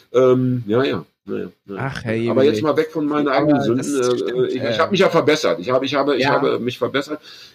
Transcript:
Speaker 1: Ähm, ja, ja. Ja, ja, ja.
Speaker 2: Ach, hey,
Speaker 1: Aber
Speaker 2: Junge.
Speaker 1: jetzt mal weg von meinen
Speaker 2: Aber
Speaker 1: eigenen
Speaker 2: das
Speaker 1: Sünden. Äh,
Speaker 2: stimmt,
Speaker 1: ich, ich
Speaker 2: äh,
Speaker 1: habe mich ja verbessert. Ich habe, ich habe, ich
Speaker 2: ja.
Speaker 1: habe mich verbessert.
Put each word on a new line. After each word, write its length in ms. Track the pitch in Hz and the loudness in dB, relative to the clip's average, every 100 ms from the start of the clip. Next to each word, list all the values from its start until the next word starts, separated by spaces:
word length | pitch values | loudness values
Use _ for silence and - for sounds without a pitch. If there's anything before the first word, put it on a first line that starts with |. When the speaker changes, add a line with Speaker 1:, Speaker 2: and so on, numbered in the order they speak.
| _ | _
Speaker 1:
Ähm, 500 | 123 131 127 127 127 104 | 2 4 4 2 -2 0
ja, 160 | 117 | 0
ja. 220 | 143 107 73 _ 101 | 0 -2 -8 _ -10
Ja, 100 | 98 | -10
ja, 140 | 95 - - | -10 -14 -14
ja. 80 | 98 | -8
Speaker 2:
Ach, 260 | 135 135 | -8 -6
hey, 240 | - 113 117 | -4 -2 0
Speaker 1:
Aber 120 | 117 | 2
Speaker 2:
Junge. 100 | 139 - | 2 2
Speaker 1:
jetzt 80 | |
mal 120 | 156 143 | 0 0
weg 140 | 156 | -2
von 140 | 165 147 | -2 -2
meinen 220 | 147 143 | 0 0
Speaker 2:
Aber 260 | 135 156 | 0 2
Speaker 1:
eigenen 240 | 151 110 127 | 2 2 0
Speaker 2:
das 80 | 143 | -2
Speaker 1:
Sünden. 140 | 139 | 0
Äh, 160 | 123 120 | 0 0
Speaker 2:
stimmt, 300 | 98 123 127 | -2 -2 -2
Speaker 1:
ich, 60 | 127 | -2
ich 60 | |
Speaker 2:
äh, 160 | 113 113 | -2 -2
Speaker 1:
habe 100 | 165 | 0
mich 80 | 190 | 2
ja 80 | 180 | 2
verbessert. 480 | 165 143 151 98 82 | 2 2 2 0 -2
Ich 100 | 92 | 0
habe, 160 | 131 135 | -2 0
ich 80 | |
habe, 220 | 139 143 123 | 0 0 0
ich 80 | |
Speaker 2:
ja. 60 | 135 | 2
Speaker 1:
habe 260 | 131 135 120 | 0 0 -2
mich 200 | 117 - | -4 -4
verbessert. 420 | 117 135 143 302 - - - | -4 -4 -6 -10 -14 -20 -20